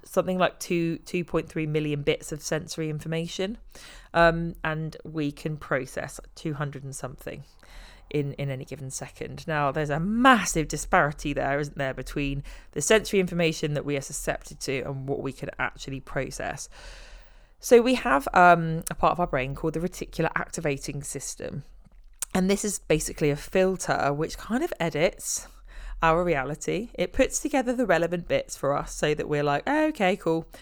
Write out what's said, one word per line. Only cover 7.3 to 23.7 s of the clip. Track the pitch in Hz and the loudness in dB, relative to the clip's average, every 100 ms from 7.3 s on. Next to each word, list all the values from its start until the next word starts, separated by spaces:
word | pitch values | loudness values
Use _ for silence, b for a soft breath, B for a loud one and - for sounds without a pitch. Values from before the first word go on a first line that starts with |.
| - - B B B B B - | -12 -14 B B B B B -4
in, | 151 143 | -2 -2
in | 135 139 | -4 -4
any | 131 | -6
given | 135 135 131 | -8 -12 -10
second. | - 127 - 151 139 160 | -10 -10 -10 -10 -8 -4
Now, | 151 143 | 0 2
there's | 156 151 | 0 0
a | 143 | 0
massive | 185 226 262 233 180 165 151 | 0 4 6 6 4 0 0
disparity | 151 - 185 147 147 151 | -4 2 4 4 0 -4
there, | 139 135 143 | 0 0 0
isn't | 147 143 | -2 -4
there, | 135 | -4
between | 127 131 - 143 139 B B B | -6 -6 -2 -2 -2 B B B
the | 147 | -2
sensory | - 220 208 202 | 4 4 4 2
information | 180 170 165 156 151 | 2 2 0 0 -2
that | 147 | -2
we | 143 143 | -2 -4
are | |
susceptible | - 147 - 139 - 147 | -4 -6 -4 -6 -8 -8
to | - 135 | -4 -4
and | - 135 131 | -4 -6 -4
what | 139 | -4
we | 139 | -4
can | - 139 - | -6 -8 -4
actually | 127 - - 135 | -6 -6 -10 -10
process. | - 143 131 - 87 139 - B B B B B B B B _ | -6 -6 -4 -6 -8 -8 -12 B B B B B B B B _
So | - 240 | 8 8
we | 233 | 8
have, | 247 240 - - | 4 4 2 4
um, | - 175 170 165 160 - | 8 10 8 4 -2 -4
a | - | 0
part | 165 | 2
of | - | 2
our | 175 | 2
brain | 139 131 | 0 -2
called | 139 160 | -2 -2
the | 160 | -2
reticular | 180 - - - 160 | -4 -6 -8 -2 0
activating | - - - 160 139 - 143 | 0 -4 -4 -2 -2 -6 -8
system. | 143 139 - - - 147 - - - - - - - | -8 -8 -10 -10 -8 -10 -12 -18 -20 -20 -20 -14 -4
And | 190 185 | 0 2
this | 202 | 0
is | 208 - | -2 -4
basically | - 156 - - 151 | 0 0 0 0 0
a | 143 | 0
filter | - 190 185 | 0 2 2